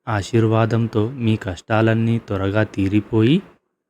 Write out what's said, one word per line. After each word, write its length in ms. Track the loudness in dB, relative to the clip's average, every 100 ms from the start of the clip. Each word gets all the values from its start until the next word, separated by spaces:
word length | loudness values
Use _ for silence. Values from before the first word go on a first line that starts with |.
| -6
ఆశీర్వాదంతో 1040 | -4 0 0 2 2 2 0 0 -2 -4
మీ 260 | -2 -2 -2
కష్టాలన్నీ 840 | -4 -10 -2 0 2 2 0 -2
త్వరగా 440 | -4 -4 0 0
తీరిపోయి 800 | -2 -2 0 0 0 2 2 2 -2 _ _ _